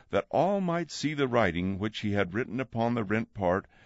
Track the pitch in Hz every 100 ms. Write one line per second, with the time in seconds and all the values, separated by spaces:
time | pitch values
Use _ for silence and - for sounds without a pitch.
0 | - 101 - 127 175 202 185 170 170 -
1 | 143 147 131 117 98 82 92 95 107 -
2 | 104 101 90 101 131 117 131 117 117 120
3 | 98 107 - 101 90 95 - _